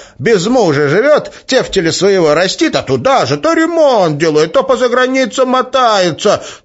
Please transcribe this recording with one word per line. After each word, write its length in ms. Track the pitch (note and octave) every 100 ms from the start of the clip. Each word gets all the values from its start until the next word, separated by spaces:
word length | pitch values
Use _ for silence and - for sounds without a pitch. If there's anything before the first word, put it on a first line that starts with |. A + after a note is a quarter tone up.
| - -
Без 260 | D3 G#3+ F3
мужа 440 | B3+ F#3+ C#3 D3
живет, 420 | E3+ C4+ C#4+ - - -
тефтеля 460 | C4 F#3+ F#3+ E3
своего 400 | - F#3+ G3 D#3+
растит, 420 | D3+ F#3 - E4 C#3+
а 80 |
туда 420 | B2 C3 C#3+ C4 D3+
же 120 | D3
то 160 | D4+
ремонт 640 | E4 D#4+ E4 D4 A#3+ F3 D3
делает, 340 | E3 D3+ E3
то 120 | C#4
по 120 | A3+ B3
заграницам 760 | B3 B3 B3+ C4 B3+ A#3 C4
мотается». 920 | B3+ B3+ C4+ B3 G#3 F3+ D3 G#3 E3+ - -